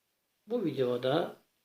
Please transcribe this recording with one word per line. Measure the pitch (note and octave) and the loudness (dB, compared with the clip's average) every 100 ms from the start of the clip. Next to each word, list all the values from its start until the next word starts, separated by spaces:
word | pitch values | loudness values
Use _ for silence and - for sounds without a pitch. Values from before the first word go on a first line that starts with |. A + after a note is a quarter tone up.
| _ _ _ _ - | _ _ _ _ -6
Bu | A#3+ F3 | -2 -2
videoda | C3 B2 B2 B2+ D3 F3+ - _ _ | 0 0 0 2 0 0 -8 _ _